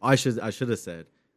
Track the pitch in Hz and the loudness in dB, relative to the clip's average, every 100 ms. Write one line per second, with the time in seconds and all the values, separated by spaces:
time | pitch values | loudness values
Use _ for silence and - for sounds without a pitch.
0 | 120 135 135 110 110 - 123 107 - 82 | 4 4 4 -2 -4 -4 -4 -4 -6 -12
1 | 80 _ _ | -14 _ _